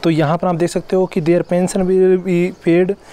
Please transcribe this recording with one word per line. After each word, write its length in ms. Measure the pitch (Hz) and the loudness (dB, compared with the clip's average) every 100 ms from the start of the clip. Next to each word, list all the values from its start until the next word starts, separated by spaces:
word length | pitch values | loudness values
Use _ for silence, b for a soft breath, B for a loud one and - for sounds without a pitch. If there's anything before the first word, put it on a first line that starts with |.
तो 60 | 175 | 0
यहाँ 280 | 160 147 170 | 0 0 0
पर 100 | 185 | -2
आप 80 | 170 | -2
देख 140 | 170 | -2
सकते 260 | 185 - 185 | -4 -4 -2
हो 100 | 185 | -2
कि 160 | - | -2
their 220 | 156 175 | 0 0
pension 380 | 170 180 180 202 | 0 -2 -2 -2
will 340 | 185 185 185 185 180 | 0 2 4 2 0
be 240 | 175 175 - - | 0 -2 -2 0
paid 200 | 170 180 202 B | 2 2 -4 B